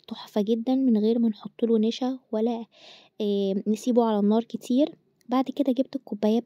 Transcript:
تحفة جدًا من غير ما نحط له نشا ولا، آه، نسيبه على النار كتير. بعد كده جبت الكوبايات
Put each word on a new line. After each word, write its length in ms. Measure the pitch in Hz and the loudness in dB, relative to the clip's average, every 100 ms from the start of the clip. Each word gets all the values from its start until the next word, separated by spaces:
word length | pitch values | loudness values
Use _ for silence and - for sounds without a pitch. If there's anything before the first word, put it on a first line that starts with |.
| - | -12
تحفة 340 | - - 214 | -16 -6 -4
جدًا 340 | 202 233 233 262 | 0 0 0 0
من 220 | 262 214 | 2 4
غير 220 | 214 240 | 2 2
ما 100 | 226 | 0
نحط 340 | - - - | -2 -12 -4
له 160 | 226 226 | 0 2
نشا 400 | 220 - 254 262 - | 2 0 -6 -6 -6
ولا، 340 | 220 226 233 226 _ - - - - | -4 -2 -4 -10 _ -20 -20 -20 -6
آه، 420 | 208 202 196 196 208 | -2 0 0 -2 -2
نسيبه 360 | 214 254 240 | -2 2 2
على 160 | 226 208 | 4 2
النار 240 | 202 220 | 2 2
كتير. 520 | 233 - - 247 320 - _ _ - | 0 -10 -2 0 0 -2 _ _ -4
بعد 160 | 254 262 | -2 -2
كده 280 | - 277 | -2 0
جبت 220 | 254 - 269 | 0 -2 -6
الكوبايات 480 | - 214 214 226 | -10 -2 0 0